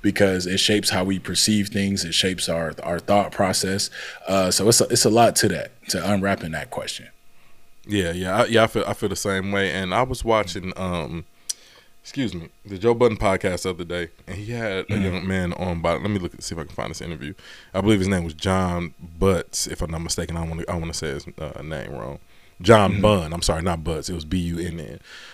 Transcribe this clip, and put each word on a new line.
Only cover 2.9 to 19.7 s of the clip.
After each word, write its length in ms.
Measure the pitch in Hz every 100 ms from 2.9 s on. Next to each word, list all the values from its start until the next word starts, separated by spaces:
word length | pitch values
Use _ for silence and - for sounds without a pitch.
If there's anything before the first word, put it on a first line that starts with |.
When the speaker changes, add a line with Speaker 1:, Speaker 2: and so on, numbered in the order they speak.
| 85
Speaker 1:
thought 320 | - 101 -
process. 580 | - 95 98 95 98 - - - - -
Uh, 240 | 95 92
so 160 | 92 101
it's 100 | 117
a, 20 | -
it's 180 | 120 117
a 40 |
lot 260 | 113 113 -
to 100 | 107
that, 220 | 82 - - -
to 220 | 92 87
unwrapping 400 | 101 98 95 82
that 180 | 78 67
question. 380 | - - - - - - - - - - - -
Speaker 2:
Yeah, 260 | 101 87
yeah, 320 | - 92 101
I, 20 | 117
yeah. 180 | 113
I 40 | 110
feel, 160 | 113 95
I 60 |
feel 160 | 107 104
the 60 | 95
same 360 | 104 95 98
way. 200 | 101 98
And 220 | 90 92 98
I 80 |
was 200 | 127 127
watching, 480 | 113 110 98 92 92 90
um, 480 | 92 87 76 82 - _ - - - - - -
excuse 320 | - 139 123 87
me, 140 | 82 _ 104
the 120 | 95
Joe 160 | 113
Budden 240 | 117 120 107
podcast 460 | 107 95 98 90
the 80 | 92
other 120 | 85
day, 260 | 85 87 85 - -
and 80 | 90
he 140 | 104
had 200 | 120 113
a 120 | 95
Speaker 1:
Mm-hmm. 180 | - 107
Speaker 2:
young 240 | 95 90 92
man 260 | 95 87
on 280 | - 92 85
by, 120 | 82
let 180 | 78 101
me 80 | 101
look, 200 | 87 -
see 140 | -
if 80 | 82
I 40 | 71
can 100 | -
find 160 | -
this 100 | 78
interview. 320 | - 76 73 - - - -
I 80 | 92
believe 160 | 98 104
his 100 | 92
name 180 | 92 82
was 100 | 78
John 580 | 95 95 90 87 85 - 87 82
Butts, 480 | 95 87 - -
if 160 | -